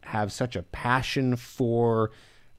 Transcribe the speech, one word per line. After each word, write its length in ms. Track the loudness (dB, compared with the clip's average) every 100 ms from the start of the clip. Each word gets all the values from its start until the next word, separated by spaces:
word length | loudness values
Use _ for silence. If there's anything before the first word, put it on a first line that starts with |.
have 280 | -6 -2 -2
such 220 | -2 -4
a 80 | -4
passion 760 | -8 -6 0 0 0 0 0 0
for 760 | -4 -2 0 4 4 4 0 -2 -20 -20 -20